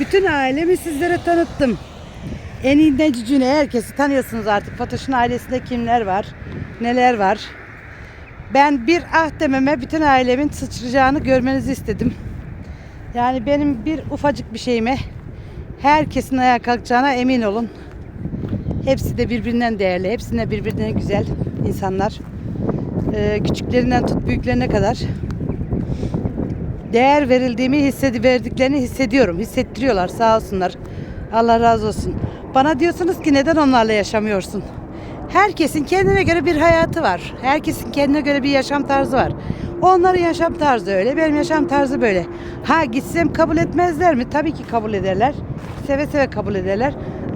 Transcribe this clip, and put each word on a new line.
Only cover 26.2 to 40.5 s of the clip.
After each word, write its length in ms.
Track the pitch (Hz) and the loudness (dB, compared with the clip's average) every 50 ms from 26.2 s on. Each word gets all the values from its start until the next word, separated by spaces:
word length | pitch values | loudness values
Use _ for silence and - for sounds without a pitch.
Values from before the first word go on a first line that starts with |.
| - - - - - - - - - - - - - - - | -4 -4 -4 -4 -6 -6 -6 -6 -6 -6 -8 -8 -4 0 2
değer 360 | 226 254 269 285 294 294 247 | 4 4 6 6 4 4 4
verildiğimi 500 | 254 254 254 254 240 208 254 254 262 294 | 4 2 2 0 0 0 0 2 2 2
hissedi-, 440 | 285 277 - - - 269 220 240 214 | 2 2 2 0 0 0 0 2 4
verdiklerini 580 | 254 254 247 214 240 - - 262 262 277 294 | 4 4 2 0 -2 -2 0 2 2 2 0
hissediyorum. 580 | 247 233 - - 269 220 214 277 247 180 170 170 | -2 -2 -2 -2 -2 2 4 4 4 2 2 -2
Hissettiriyorlar, 720 | 220 208 - - 196 - - 208 247 269 226 190 180 185 | -6 -4 -2 -2 -2 -2 -4 -2 0 0 2 2 0 -2
sağ 280 | - - 233 226 220 | 0 2 4 4 4
olsunlar. 360 | 220 220 - 208 190 180 185 - - - - - - - - - - - - - | 4 2 -2 -2 -2 -2 -2 -4 -6 -12 -14 -12 -12 -12 -12 -12 -12 -10 -2 0
Allah 280 | 226 233 233 226 233 | 2 4 4 4 6
razı 260 | 233 233 233 220 214 | 6 4 4 2 0
olsun. 280 | 214 - - - - - - - - - - - - - | -2 -2 -2 -4 -4 -4 -4 -4 -6 -6 -10 -10 0 2
Bana 260 | 262 269 302 320 254 | 2 4 4 4 2
diyorsunuz 400 | 311 349 330 - 370 339 370 - | 2 0 2 0 0 -2 -2 0
ki, 140 | - 320 277 | 2 2 4
"Neden 220 | 277 277 320 330 | 4 4 4 4
onlarla 360 | 311 302 269 262 240 226 220 220 | 4 4 4 4 4 4 4 2
yaşamıyorsun?" 680 | 214 190 - - 220 208 214 208 190 175 - - - 127 - - - - - - - - - - - - - | 2 0 0 0 -2 0 0 0 -2 -2 -4 -6 -8 -8 -8 -10 -12 -14 -14 -14 -14 -14 -12 -12 -12 -8 0
Herkesin 560 | - 339 392 415 359 - 330 269 - 311 277 | 2 4 4 4 2 0 0 0 0 -2 -2
kendine 380 | - 349 370 392 381 392 392 359 | 0 2 2 4 4 4 4 4
göre 220 | 285 330 349 269 | 4 2 2 2
bir 120 | 320 339 | 2 2
hayatı 460 | 302 302 339 330 330 330 - - 339 311 | 4 4 4 4 4 2 2 0 0 0
var. 320 | 214 180 170 - - - - 233 | 0 0 -2 -4 -8 -10 -4 0
Herkesin 500 | 254 277 302 302 311 - - - - - | 0 0 0 0 -2 -4 -4 -6 -4 -2
kendine 280 | 277 285 285 277 302 | 0 2 2 2 2
göre 220 | 269 285 285 285 240 | 2 2 0 2 2
bir 60 | 285 | 2
yaşam 380 | 277 269 262 262 277 285 277 | 2 2 2 0 -2 -2 0
tarzı 300 | - 277 277 277 - 269 | 0 0 0 2 2 2
var. 160 | 254 185 151 - - - - - - - - 349 349 339 | 2 0 0 -2 -4 -6 -6 -6 -6 -8 -8 -2 2 4
Onların 380 | 359 370 370 349 370 370 359 | 6 6 6 6 4 4 4
yaşam 340 | 339 339 320 339 330 339 | 2 0 0 0 0 -2